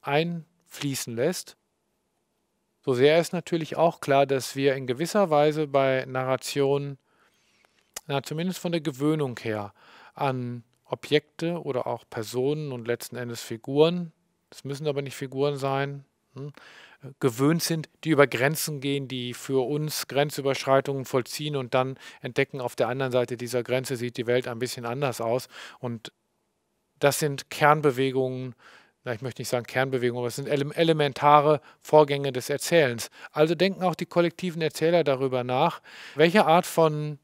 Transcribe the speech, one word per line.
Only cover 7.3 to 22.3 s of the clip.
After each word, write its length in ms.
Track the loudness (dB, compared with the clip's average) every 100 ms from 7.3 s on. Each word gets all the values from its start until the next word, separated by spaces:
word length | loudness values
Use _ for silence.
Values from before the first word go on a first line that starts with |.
| _ _ _ _ _ _ -18 -6
na, 160 | -6
zumindest 380 | -4 -6 -4 -4
von 100 | -4
der 100 | -2
Gewöhnung 560 | -4 -2 0 0 -2 -4
her, 340 | -6 -6 -8 _ -20 -20 -20
an 480 | -4 -2 -2 -6 -10 -14 _
Objekte 760 | _ -10 0 0 _ -8 -6 -6
oder 280 | -6 -6 -4
auch 160 | -8 _
Personen 640 | -10 -6 -2 -2 -2 -6
und 160 | -8 -6
letzten 300 | -6 -6 -10
Endes 260 | -10 -10
Figuren, 720 | -10 -10 -2 4 4 4 -6 _ _ _ _
das 120 | -14
müssen 240 | -10 -4 -2
aber 160 | -4
nicht 140 | -6 -10
Figuren 400 | -8 -2 -2 0
sein, 480 | -2 -2 -2 -8 -16 _ _
hm, 180 | -16 -14 -16 -20 -20 -20 _ -20 -2
gewöhnt 460 | -2 2 2 2
sind, 240 | 0 -4 -4 _
die 60 | 0
über 180 | 4 4
Grenzen 500 | 4 0 0 -4 -6
gehen, 300 | -4 -4 -4
die 260 | -6 -8
für 320 | -10 -2 0 0
uns 400 | -2 -4 -6 -4
Grenzüberschreitungen 1000 | 0 0 0 -2 -2 4 4 4 -6
vollziehen 520 | -2 -2 -2 -6 -4 -4
und 180 | 0
dann 240 | 0 0 -4 -16 -14
entdecken, 400 | -6